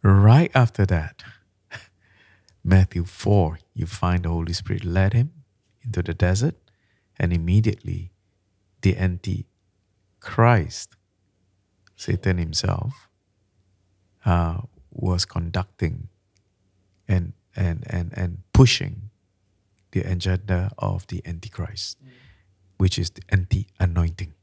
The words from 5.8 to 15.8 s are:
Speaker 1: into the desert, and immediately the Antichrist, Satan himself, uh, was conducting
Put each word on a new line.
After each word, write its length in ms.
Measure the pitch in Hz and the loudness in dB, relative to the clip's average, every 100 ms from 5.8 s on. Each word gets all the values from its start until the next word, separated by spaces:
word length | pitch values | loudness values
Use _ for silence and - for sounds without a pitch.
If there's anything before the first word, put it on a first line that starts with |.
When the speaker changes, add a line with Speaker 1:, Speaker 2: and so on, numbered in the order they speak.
Speaker 1:
into 220 | 123 98 | -8 -4
the 100 | 85 | -4
desert, 420 | 82 90 95 135 - _ _ _ _ _ _ | 0 0 2 0 -4 _ _ _ _ _ _
and 160 | 87 | 0
immediately 760 | 87 85 98 107 - - 87 87 _ _ _ _ _ _ _ | 0 2 2 2 -4 -8 -8 -10 _ _ _ _ _ _ _
the 160 | 98 90 | 0 0
Antichrist, 2000 | 95 90 - 92 - _ _ _ _ _ _ _ - - 117 117 80 - - _ _ _ _ _ _ _ _ _ _ _ | -2 -2 -6 -8 -8 _ _ _ _ _ _ _ -6 4 6 4 0 -8 -16 _ _ _ _ _ _ _ _ _ _ _
Satan 420 | - 92 - 90 | -4 -2 0 -2
himself, 720 | 82 80 92 90 - - _ _ _ _ _ _ _ _ _ _ _ _ - | -2 -4 -6 -6 -6 -10 _ _ _ _ _ _ _ _ _ _ _ _ 0
uh, 320 | 87 82 85 - _ _ | 2 0 -4 -10 _ _
was 340 | - 95 90 - | -6 -4 -2 -4
conducting 840 | - 85 92 90 _ | -6 -4 -6 -8 _